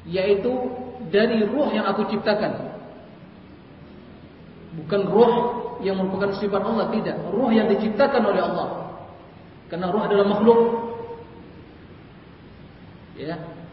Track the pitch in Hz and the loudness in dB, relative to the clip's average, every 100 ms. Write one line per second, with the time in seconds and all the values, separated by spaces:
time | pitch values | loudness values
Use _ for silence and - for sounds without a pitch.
0 | 165 180 190 202 240 254 247 - - - | -6 -2 2 2 2 -2 -4 -6 -10 -12
1 | 190 196 226 233 208 254 262 214 214 202 | 0 2 4 2 2 2 0 0 -2 -2
2 | 202 208 226 202 156 - - - - - | -2 -2 0 0 0 -4 -8 -12 -16 -18
3 | - - - - - - - - - - | -20 -20 -20 -20 -20 -20 -20 -20 -20 -20
4 | - - - - - - - - 147 202 | -20 -20 -20 -20 -20 -20 -16 -14 -2 -2
5 | 185 196 233 233 - - - - 190 190 | 2 6 6 6 0 -2 -8 -6 -2 0
6 | 185 190 202 196 202 196 202 226 185 220 | -2 0 -2 -2 -2 -2 0 0 0 0
7 | 175 160 165 196 254 220 214 202 208 - | -2 -4 -4 0 4 4 4 2 0 2
8 | 277 247 214 185 208 175 139 - - - | 4 4 2 2 0 -2 -4 -6 -10 -14
9 | - - - - - - - 170 180 208 | -16 -20 -20 -20 -20 -20 -12 -6 -2 0
10 | 202 202 202 208 220 233 226 - - - | 2 4 4 4 6 8 6 2 -4 -8
11 | - - - - - - - - - - | -10 -12 -14 -18 -20 -20 -20 -20 -20 -20
12 | - - - - - - - - - - | -20 -20 -20 -20 -20 -20 -20 -20 -20 -20
13 | - - 143 165 - - - | -20 -12 -10 -8 -10 -16 -18